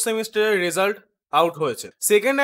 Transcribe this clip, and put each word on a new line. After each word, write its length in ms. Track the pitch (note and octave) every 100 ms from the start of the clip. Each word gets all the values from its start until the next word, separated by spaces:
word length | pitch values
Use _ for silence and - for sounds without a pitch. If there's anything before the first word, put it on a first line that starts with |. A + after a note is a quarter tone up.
| -
semester-এর 480 | A3 A3 G#3+ G#3+ G3+ F3
রেজাল্ট 320 | E3 G3 G#3+ - _ _ D3
আউট 140 | E3+ E3
হয়েছে। 260 | D3+ A2+ F#2+ - -
second 280 | G#3 G#3+ C#4